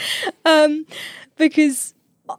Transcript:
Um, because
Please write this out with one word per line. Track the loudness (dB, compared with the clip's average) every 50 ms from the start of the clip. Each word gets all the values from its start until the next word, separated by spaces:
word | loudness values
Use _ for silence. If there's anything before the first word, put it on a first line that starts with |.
| -10 -8 -8 -6 -6 -8 -10 _ _
Um, | 2 4 4 4 4 2 -2 -6 -12 -16 -18 -18 -18 -18 -20 -20 _ _
because | -2 0 0 2 2 2 2 0 -4 -8 -12 -14 _ _ _ _ _ _ -16 -16